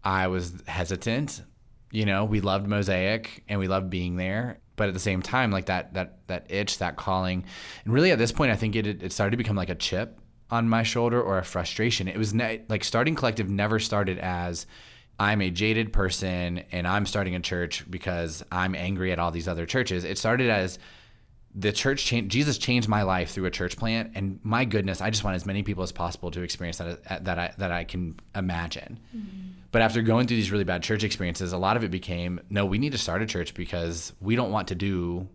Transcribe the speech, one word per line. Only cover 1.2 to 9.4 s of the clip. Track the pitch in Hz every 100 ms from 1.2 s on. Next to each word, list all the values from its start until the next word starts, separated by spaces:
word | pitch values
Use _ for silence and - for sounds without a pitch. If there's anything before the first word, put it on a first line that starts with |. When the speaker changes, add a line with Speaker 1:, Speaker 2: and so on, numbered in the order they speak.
| 139 - - _ - - -
Speaker 1:
You | 107
know, | 104 98
we | 107 107
loved | 98 98 101
Mosaic | 104 98 92 95 113 - - -
and | 101
we | 92
loved | 95 95
being | 92 90
there. | 90 92 104 123 - - -
But | 104
at |
the | 92
same | 104 95
time, | - 127 120
like, | 98 90
that, | 90 -
that, | 92 90 - -
that | 87 -
itch, | 98 104 -
that | 87
calling. | 71 - 95 92 92 - - - -
And | -
really | 127 180
at | 131
this | 117
point, | - 139
I |
think | 101 110
it, | 110 104
it | 101 90
started | - 101
to |
become, | 123